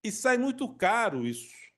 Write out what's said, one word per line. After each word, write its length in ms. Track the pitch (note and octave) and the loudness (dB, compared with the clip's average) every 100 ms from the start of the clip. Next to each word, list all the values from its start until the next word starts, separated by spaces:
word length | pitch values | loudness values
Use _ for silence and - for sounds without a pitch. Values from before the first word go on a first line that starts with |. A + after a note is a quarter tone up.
E 80 | A3 | -8
sai 260 | G3 B3+ B3 | -2 2 2
muito 300 | C4+ C4 C4 - | 0 -2 -6 0
caro 500 | F#3 A3+ A3+ C3+ A#2+ | 2 4 2 0 -4
isso. 380 | A#2 - - - | -6 -12 -20 -20